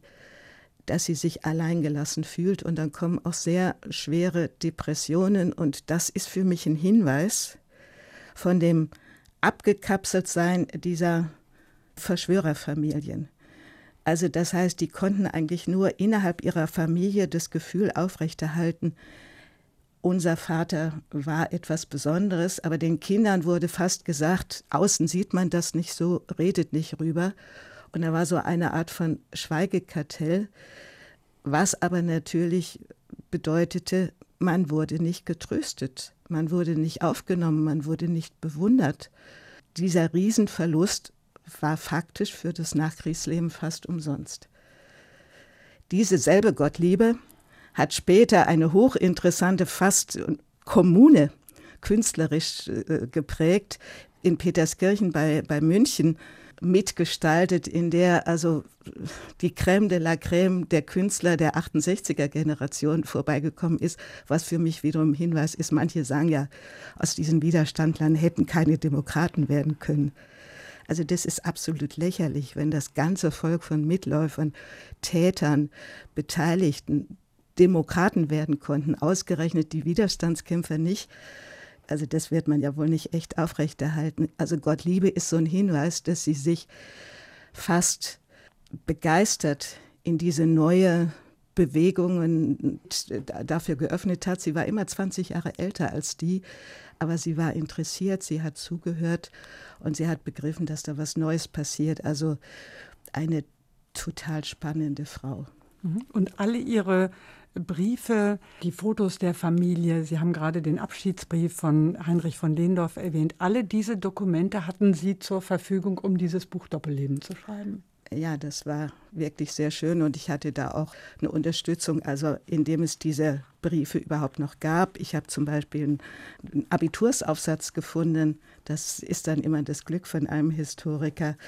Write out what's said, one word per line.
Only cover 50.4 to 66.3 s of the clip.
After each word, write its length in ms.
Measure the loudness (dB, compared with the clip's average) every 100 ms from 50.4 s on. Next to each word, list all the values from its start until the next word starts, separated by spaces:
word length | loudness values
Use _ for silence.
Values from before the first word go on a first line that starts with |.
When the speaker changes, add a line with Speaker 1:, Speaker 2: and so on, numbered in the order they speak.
| _ _ 2
Speaker 1:
Kommune, 640 | 6 8 10 12 10 8 0 -20 -20 -20 -10
künstlerisch, 880 | 0 2 2 0 0 0 -2 -6 -6
äh, 400 | -6 -2 -2 -2
geprägt, 720 | -4 -4 2 4 4 0 -12 -16 -20 -20 _
in 140 | 2 2
Peterskirchen 760 | 2 2 2 2 2 2 2
bei, 280 | 2 2 2 0
bei 140 | 2
München 560 | 4 4 4 4 2 0 -6 -20 -20 -4
mitgestaltet, 1080 | 2 4 2 -2 -2 0 2 4 4 2 0
in 200 | -2 2
der 380 | 4 6 4 2
also 380 | 0 2 0 -4 _ -18 -14 -12 -12 -16 -4
die 120 | -4
Crème 360 | 0 2 4 4
de 120 | 2
la 160 | 0 -2
Crème 520 | 0 2 4 2 2
der 140 | 0
Künstler 560 | 0 -2 0 0 2 4
der 180 | 2 0
achtundsechziger 720 | 0 0 0 -2 -2 -2 -2
Generation 800 | -2 -2 -2 -4 -2 0 0 0
vorbeigekommen 760 | -2 0 0 -2 -2 -2 0
ist, 180 | -2 -6 -14 -18 -2
was 160 | -2
für 160 | 0 0
mich 240 | 0 0
wiederum 280 | -2 2 2
ein 20 |
Hinweis 420 | 2 0 0 0 -2
ist, 160 | 0
manche 320 | 2 2 -2
sagen 240 | -2 2
ja, 220 | 2